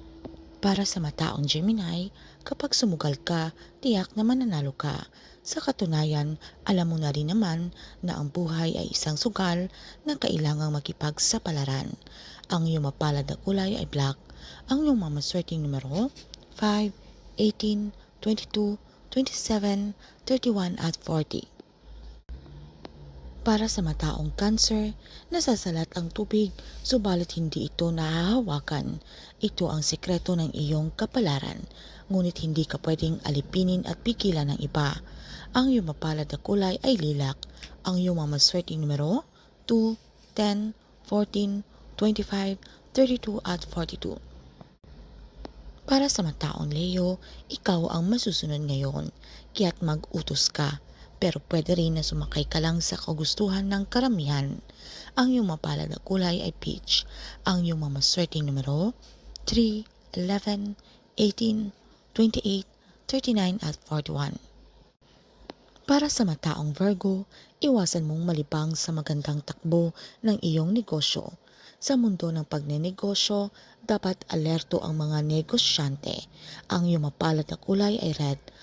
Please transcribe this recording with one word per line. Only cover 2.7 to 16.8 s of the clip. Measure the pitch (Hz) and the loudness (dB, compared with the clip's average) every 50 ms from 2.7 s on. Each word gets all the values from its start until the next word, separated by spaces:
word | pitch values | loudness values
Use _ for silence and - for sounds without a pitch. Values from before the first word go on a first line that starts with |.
| - | 0
sumugal | - - 214 170 147 - 151 143 139 | 2 2 2 2 2 0 0 0 -2
ka, | - - 170 165 160 160 160 - - - - - - | -2 -2 0 0 -2 -2 -6 -10 -20 -20 -12 -4 0
tiyak | 269 226 190 185 - - | 2 2 2 2 0 -2
na | 214 220 | 0 2
mananalo | 226 254 262 262 233 185 151 143 139 135 | 2 2 2 2 0 0 0 -2 -2 -4
ka. | - - 147 - - - - - - - - - - - | -4 -4 -2 -2 -4 -6 -10 -18 -20 -20 -20 -20 -16 -10
Sa | - - 311 | -8 -6 -4
katunayan, | - - 262 - 214 165 160 151 151 156 151 147 147 151 156 151 - - - - - | -2 -2 -2 0 0 0 2 2 2 2 2 0 0 -2 -4 -6 -10 -16 -16 -6 0
alam | - 202 180 175 170 | 2 2 4 4 2
mo | 165 | 0
na | 160 156 147 143 | 0 0 0 0
rin | 147 151 151 | 0 0 0
naman | 180 226 214 175 160 165 170 175 - - - - - - | 2 2 2 2 0 -2 -4 -6 -8 -10 -16 -20 -14 -6
na | - 175 - | -4 -4 -2
ang | - 147 143 139 | -2 -4 -4 -2
buhay | 175 175 160 160 165 165 165 - | -2 -2 0 0 0 0 0 0
ay | - - - - | 0 -2 -2 -2
isang | - - 156 151 151 | -2 -2 -2 -2 0
sugal | - 247 202 - 190 180 170 175 180 185 - - - - - - - 302 | -2 -2 0 0 0 2 2 0 -2 -4 -6 -12 -20 -20 -16 -8 -4 -4
na | 294 | -4
kailangang | 277 - - - 160 156 147 151 151 151 151 151 | -2 0 0 0 2 2 2 2 0 0 0 -2
makipagsapalaran. | 147 139 - 160 - - 151 151 - - - - 226 - - 160 147 139 135 135 135 - - - - - - - - - - - - - - | -2 -4 -6 -6 -4 -2 -4 -2 0 0 0 0 0 0 -2 -2 -2 0 0 -2 -2 -4 -6 -10 -12 -14 -18 -20 -20 -20 -20 -20 -14 -6 -2
Ang | - 170 160 | 0 0 2
iyong | 165 160 160 147 139 | 2 2 2 0 0
mapalad | 139 - 160 151 147 143 139 143 | -2 0 0 2 2 2 0 -2
na | 147 - - | -4 -4 -2
kulay | - 196 196 190 190 214 | 0 0 0 0 0 -2
ay | 240 - | -2 -4
black. | 147 - 143 139 135 135 - - - - - - - - - - - 262 | -4 0 0 0 0 0 -4 -10 -20 -20 -20 -18 -18 -18 -12 -4 0 0
Ang | 277 311 302 | 2 4 4
iyong | 277 226 180 | 4 2 2
mamaswerteng | 156 147 143 143 - - 180 170 - 170 160 | 0 -2 -4 -4 -2 -2 -2 -2 -2 -4 -2
numero, | 147 147 139 135 131 131 143 180 226 277 - - - - - - - - - | -2 -2 -2 -2 -4 -2 0 0 0 0 -2 -8 -20 -20 -20 -20 -20 -16 -6
five, | - 214 214 208 208 | -2 0 2 2 2